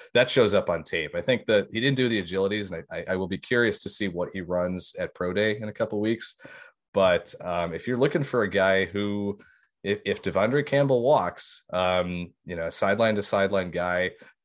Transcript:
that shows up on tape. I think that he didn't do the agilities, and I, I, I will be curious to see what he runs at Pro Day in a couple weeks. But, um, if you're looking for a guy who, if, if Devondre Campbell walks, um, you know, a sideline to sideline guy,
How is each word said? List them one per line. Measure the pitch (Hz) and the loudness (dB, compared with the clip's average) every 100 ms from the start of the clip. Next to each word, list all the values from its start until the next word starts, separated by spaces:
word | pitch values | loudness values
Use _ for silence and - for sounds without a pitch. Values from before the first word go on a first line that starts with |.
| - | 0
that | 117 131 | 2 4
shows | 135 107 | 4 6
up | 98 90 | 4 2
on | 85 | -2
tape. | 76 85 76 87 | -2 -4 -2 -4
I | |
think | 85 120 - | -2 -2 2
that | 107 95 | 2 2
he | 107 | 0
didn't | 135 135 | 0 2
do | 127 | 2
the | 110 | 0
agilities, | 85 95 98 104 98 | -2 -2 0 -2 -4
and | 82 - | -10 -10
I, | 82 | -10
I, | 85 | -4
I | 95 | -4
will | 92 | -4
be | 92 | -6
curious | - 123 117 - | -2 2 2 0
to | - | -4
see | - 98 | -4 -4
what | 85 90 | -4 -6
he | 95 | -6
runs | 87 90 90 92 - - | -4 -2 -2 -4 -8 -8
at | 85 - | -8 -6
Pro | 90 | -4
Day | 95 107 107 | 0 0 -2
in | 107 | -8
a | |
couple | - 110 104 | -6 -4 -2
weeks. | 110 113 - - - - - _ _ | -2 -2 -6 -14 -20 -20 -20 _ _
But, | 98 95 87 - - | 2 4 2 -2 -10
um, | 87 87 85 | -6 -4 -4
if | 80 120 | -6 -4
you're | 123 | 0
looking | 143 160 | 0 0
for | 139 123 | -2 -2
a | 101 | 0
guy | 95 95 95 92 | 2 4 4 2
who, | 101 101 101 101 101 - _ _ _ | -2 -4 -4 -6 -8 -14 _ _ _
if, | - 101 - | -4 -4 -2
if | - | -4
Devondre | 95 87 110 143 147 | -2 2 2 2 2
Campbell | 139 139 127 | 2 4 4
walks, | 117 147 87 - - - - | 4 4 2 -4 -10 -12 -6
um, | 90 92 92 90 87 85 _ - | 0 2 2 0 -4 -8 _ -10
you | 87 | -6
know, | |
a | 82 | -6
sideline | - 98 104 113 104 | 0 0 2 2 2
to | |
sideline | - 101 98 98 90 | 0 2 2 0 -2
guy, | 87 90 90 92 - - _ | -2 -2 0 -2 -6 -18 _